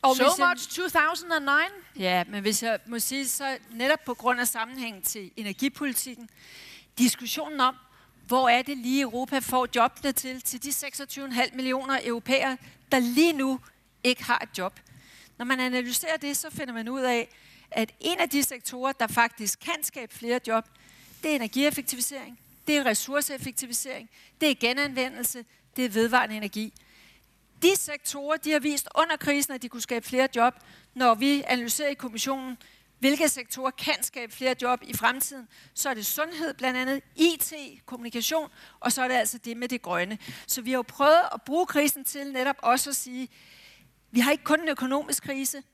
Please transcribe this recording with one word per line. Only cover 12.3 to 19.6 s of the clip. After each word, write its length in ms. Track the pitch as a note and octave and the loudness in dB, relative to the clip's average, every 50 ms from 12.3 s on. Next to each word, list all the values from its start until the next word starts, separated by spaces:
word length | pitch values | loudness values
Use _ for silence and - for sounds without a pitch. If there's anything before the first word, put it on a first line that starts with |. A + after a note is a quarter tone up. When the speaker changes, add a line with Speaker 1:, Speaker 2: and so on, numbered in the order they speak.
| C4 C4+ - C4 C4 B3+ - - - _ _ _ | 2 2 2 0 -2 -4 -10 -20 -20 _ _ _
Speaker 1:
der 80 | - C4 | 2 2
lige 340 | B3 A#3+ A#3+ C4 D#4+ E4+ E4 | 2 2 4 4 4 4 4
nu 260 | C#4+ C4+ C4+ C4 B3+ - - _ _ _ _ _ _ _ | 2 0 0 0 -4 -6 -14 _ _ _ _ _ _ _
ikke 200 | B3 B3 - - | 2 2 2 0
har 160 | - A#3+ - | 0 0 0
et 180 | - - - - | 0 -4 -6 -6
job. 220 | F#3 F#3+ - - - _ - - - - - - - - _ _ | -6 -6 -6 -10 -20 _ -20 -20 -20 -20 -20 -20 -20 -20 _ _
Når 80 | A#3+ | 0
man 140 | B3 C4 B3+ | 0 0 2
analyserer 580 | B3+ B3+ B3 B3+ B3 A#3+ B3 - - D#4+ D#4+ D#4+ | 2 0 0 -2 -2 -2 -4 -4 -2 -2 -4 -4
det, 200 | - C#4+ C#4+ C#4+ | -4 -4 -4 -4
så 120 | - D#4 | -6 -6
finder 240 | - - D4+ B3+ A#3+ | -8 -10 -8 -8 -6
man 160 | A3+ A3 A3+ | -8 -6 -6
ud 120 | B3+ C4+ | -4 -2
af, 280 | C4 B3+ B3 A#3 A#3 - - - - - - - - _ | 0 2 2 2 0 -4 -10 -20 -20 -20 -20 -20 -18 _
at 200 | - - A3 G#3+ - _ | -2 -2 -2 -2 -4 _
en 200 | - D#4+ F4 F#4 | -2 -2 0 0
af 100 | E4+ - | 0 0
de 140 | - C#4+ C4+ | 2 0 0
sektorer, 480 | - C#4 B3 - - - B3 B3 C4+ | 0 -4 -6 -10 -10 -10 -4 -4 -4
der 160 | C4+ _ A#3 A3 | 0 _ -2 0
faktisk 520 | A3 A#3 A#3 A#3 - - A3 G3+ - | 2 2 2 2 2 -4 -4 -4 -4
kan 240 | _ | _